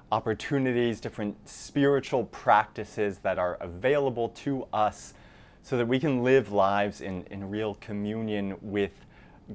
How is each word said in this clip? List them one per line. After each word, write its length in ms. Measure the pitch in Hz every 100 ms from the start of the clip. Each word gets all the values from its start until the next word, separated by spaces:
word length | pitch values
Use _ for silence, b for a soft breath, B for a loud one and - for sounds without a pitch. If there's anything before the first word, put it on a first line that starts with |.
| B
opportunities, 880 | 110 113 107 - 139 131 120 120 107
different 480 | 117 - 104 - -
spiritual 760 | - - 143 139 139 - 131
practices 960 | 101 - - 107 107 - 101 - 104 92
that 180 | 98 92
are 160 | 90 80
available 680 | 90 87 127 147 135 120 117
to 380 | - 143 131 -
us 400 | 107 104 - - - B B B B
so 160 | - 127
that 100 | 117
we 120 | 131
can 240 | 156 127
live 280 | 123 135 101
lives 500 | 101 98 101 104 -
in, 240 | 98 92 -
in 260 | 95 98
real 240 | 104 110 101
communion 840 | - 101 104 110 110 104 98 95
with 440 | 107 101 98 - - B B B -